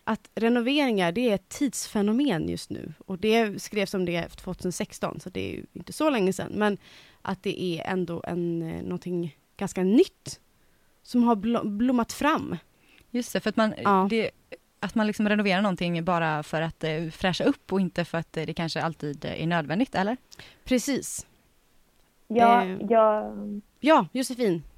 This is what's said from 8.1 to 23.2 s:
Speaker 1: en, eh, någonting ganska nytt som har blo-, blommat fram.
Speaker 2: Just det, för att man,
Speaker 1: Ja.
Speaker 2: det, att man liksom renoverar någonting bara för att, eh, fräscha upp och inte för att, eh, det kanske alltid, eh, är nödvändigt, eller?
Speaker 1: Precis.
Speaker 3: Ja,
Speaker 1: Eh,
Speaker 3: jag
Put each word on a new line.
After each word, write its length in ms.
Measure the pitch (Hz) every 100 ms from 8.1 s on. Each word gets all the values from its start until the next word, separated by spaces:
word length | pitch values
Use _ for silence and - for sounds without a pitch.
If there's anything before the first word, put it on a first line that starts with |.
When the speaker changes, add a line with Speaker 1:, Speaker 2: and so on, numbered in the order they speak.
| 170 -
Speaker 1:
en, 360 | 175 175 170
eh, 200 | 165 170
någonting 540 | 180 180 180 175 170 - _ -
ganska 260 | 190 -
nytt 560 | 185 233 381 - - - _ _ _ _ _ _
som 220 | - 247
har 120 | 240 226
blo-, 280 | 208 233 214
blommat 440 | 202 247 254 220
fram. 440 | - 277 311 - 165 - _ _ _ _
Speaker 2:
Just 220 | 240 247
det, 80 | 185
för 80 | -
att 60 | -
man, 180 | 220 -
Speaker 1:
Ja. 220 | - 190 190
Speaker 2:
det, 200 | 220 202 - _ - _ _
att 140 | 202
man 120 | 226 214
liksom 220 | 208 208
renoverar 340 | 208 202 180
någonting 420 | 208 180 175 170
bara 380 | 165 170 165 151
för 200 | 156 156
att, 220 | 160 -
eh, 240 | 160 156 165
fräscha 320 | - 185 170
upp 280 | 262 277 -
och 80 | 190
inte 240 | 180 -
för 140 | 170 165
att, 180 | 160 -
eh, 80 | 156
det 80 |
kanske 280 | 160 165 160
alltid, 420 | 156 160 151 143
eh, 180 | - -
är 40 | 160
nödvändigt, 480 | 170 147 170 233
eller? 220 | - 196 254 _ - - -
Speaker 1:
Precis. 600 | - 254 - 254 - - - _ _ _ _ _ _ _ _ _ -
Speaker 3:
Ja, 360 | 226 233 240
Speaker 1:
Eh, 120 | 185 190 202
Speaker 3:
jag 440 | 226 220 214